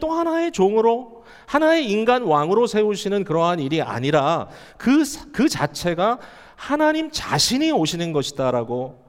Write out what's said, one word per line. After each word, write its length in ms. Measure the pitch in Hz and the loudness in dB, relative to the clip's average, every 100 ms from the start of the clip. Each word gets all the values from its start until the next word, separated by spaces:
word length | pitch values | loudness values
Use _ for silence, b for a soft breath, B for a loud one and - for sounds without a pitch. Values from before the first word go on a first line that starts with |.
또 120 | 320 | -4
하나의 400 | 330 330 330 339 | -2 -2 -2 -2
종으로, 720 | - 190 220 226 233 254 - B B | 2 2 4 2 2 -4 -18 B B
하나의 460 | B 294 311 330 247 | B 2 4 2 2
인간 320 | 208 226 247 | 0 2 2
왕으로 440 | 214 147 156 214 240 | 2 2 2 2 2
세우시는 580 | 214 214 196 196 202 | 2 0 -2 -2 -4
그러한 360 | 180 160 170 175 | 0 0 2 0
일이 220 | 135 160 | -2 -2
아니라 680 | 117 110 135 151 139 160 101 B B B | -2 -2 0 2 2 -2 -6 B B B
그 260 | 226 294 | 2 2
사-, 220 | 285 - - | 2 -6 -8
그 180 | - 294 | 0 0
자체가 680 | - 147 - 175 165 208 240 B B B B | 0 -4 -4 -4 0 0 -2 B B B B
하나님 540 | - 294 311 311 320 | -4 0 2 0 -4
자신이 600 | - - 156 - 254 320 | -8 -4 -2 0 0 0
오시는 400 | 262 156 170 170 | 0 0 -2 -2
것이다라고 920 | 151 - - 131 123 117 123 131 - | -2 -4 -4 -2 -2 -2 -4 -6 -12